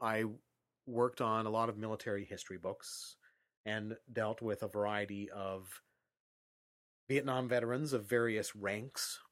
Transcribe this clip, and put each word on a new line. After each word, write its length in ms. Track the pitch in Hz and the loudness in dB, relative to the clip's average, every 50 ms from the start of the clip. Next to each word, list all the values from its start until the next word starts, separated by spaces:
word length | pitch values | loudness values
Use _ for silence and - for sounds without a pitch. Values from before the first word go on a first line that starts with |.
I 240 | 123 113 110 110 110 107 107 - _ _ _ _ _ _ _ _ - | 0 2 2 2 2 0 -2 -6 _ _ _ _ _ _ _ _ -10
worked 340 | 131 120 117 120 123 123 - | -4 2 4 4 4 4 2
on 260 | 123 113 110 110 110 | 2 2 4 2 2
a 40 | 110 | 2
lot 180 | 110 113 113 113 | 4 4 4 2
of 80 | 104 | 2
military 480 | 104 110 110 110 104 - 120 101 101 98 | -2 -2 -4 -4 -2 -2 -2 -2 -2 -2
history 340 | - 101 - - - 95 90 | -6 -8 -10 -8 -10 -8 -4
books 580 | 82 92 101 - - - - - - - - _ _ - _ _ _ _ _ _ - | -4 -4 -4 -4 -8 -10 -10 -10 -10 -12 -16 _ _ -20 _ _ _ _ _ _ -6
and 320 | 107 107 110 104 107 110 - _ - 117 | -4 -2 -2 -2 -4 -8 -8 _ -6 -2
dealt 280 | 117 110 107 113 - | 0 0 0 0 -2
with 220 | 117 110 101 - 113 | 0 -2 0 0 -2
a 60 | 101 | -2
variety 600 | - 104 104 104 104 104 104 98 101 101 101 101 | 0 2 2 2 2 0 0 -2 -4 -6 -6 -6
of 520 | - 101 98 95 95 95 95 92 - - _ _ _ _ _ _ _ _ _ _ _ _ _ _ _ _ _ _ _ _ _ _ _ _ _ - | -6 -6 -4 -4 -4 -6 -8 -10 -14 -16 _ _ _ _ _ _ _ _ _ _ _ _ _ _ _ _ _ _ _ _ _ _ _ _ _ 2
Vietnam 400 | 135 143 131 139 131 127 127 120 | 2 2 4 4 2 2 2 2
veterans 440 | 127 120 117 117 123 131 151 151 135 | 2 2 2 2 0 0 0 2 0
of 120 | 117 101 | 0 2
various 500 | 101 123 120 117 117 110 107 101 - - | 4 4 4 4 4 2 2 0 -2 -4
ranks. 640 | 104 101 98 101 104 117 135 - - - - - - - - | -2 -2 -2 0 -2 -4 -6 -4 -4 -4 -4 -4 -8 -10 -18